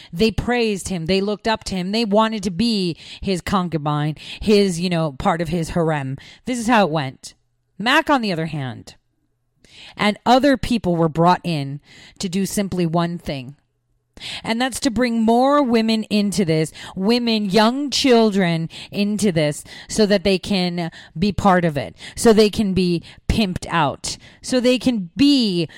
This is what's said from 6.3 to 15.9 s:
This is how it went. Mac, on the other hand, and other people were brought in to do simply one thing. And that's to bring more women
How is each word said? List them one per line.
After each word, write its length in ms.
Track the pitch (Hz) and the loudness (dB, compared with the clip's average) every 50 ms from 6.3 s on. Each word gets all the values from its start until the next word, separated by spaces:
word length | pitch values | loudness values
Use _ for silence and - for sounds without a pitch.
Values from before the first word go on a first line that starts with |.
| - - _ | -20 -12 _
This 120 | 226 254 240 | -6 -6 -4
is 80 | 220 | 0
how 180 | 226 254 214 196 | 2 4 4 4
it 60 | 147 | 2
went. 440 | 156 160 135 135 - - - - - _ _ _ _ _ _ _ _ - | 0 -2 -4 -6 -8 -12 -18 -20 -20 _ _ _ _ _ _ _ _ -6
Mac, 320 | 196 247 277 320 302 - | -2 0 0 2 2 2
on 120 | 294 254 | 0 0
the 100 | 226 202 | 0 -2
other 140 | 170 156 160 | -2 -4 -4
hand, 500 | 156 156 147 135 127 110 104 - - - _ _ _ _ _ _ _ _ _ _ _ _ _ _ _ - - - - - | -4 -6 -6 -6 -8 -10 -12 -16 -20 -20 _ _ _ _ _ _ _ _ _ _ _ _ _ _ _ -20 -20 -20 -16 -6
and 220 | - 185 208 202 - - | -2 0 0 0 0 2
other 300 | 220 247 269 240 285 262 | 4 4 6 6 4 2
people 400 | - - - 240 202 - 180 175 | 2 0 -2 -2 -2 0 0 0
were 120 | 160 165 160 | 2 0 0
brought 320 | 135 165 170 180 180 - - | 2 2 4 4 4 2 0
in 360 | 175 165 147 139 139 143 147 - _ - - - - - - | -4 -4 -4 -4 -6 -8 -12 -14 _ -20 -20 -20 -20 -12 -8
to 100 | - 185 | -6 -4
do 160 | 165 196 190 | -2 -2 -2
simply 400 | - - 208 196 180 185 180 175 | -2 -2 -4 -4 -2 -2 -2 0
one 320 | 160 160 175 170 170 175 | 0 0 0 -2 -2 -4
thing. 400 | 170 - - 147 135 123 127 143 _ _ _ _ _ _ _ _ _ _ _ _ - - - - - | -8 -8 -8 -8 -8 -10 -12 -16 _ _ _ _ _ _ _ _ _ _ _ _ -16 -14 -14 -12 -8
And 180 | - - 226 233 | -6 -4 -2 -2
that's 200 | 254 269 - - | -2 -4 -4 -4
to 100 | - 277 | -4 -2
bring 320 | 208 220 254 240 233 233 | 0 0 0 0 0 2
more 400 | 220 226 233 240 262 277 285 294 | 2 4 4 4 4 4 4 2
women 400 | 285 233 233 226 220 226 | 2 2 2 2 2 2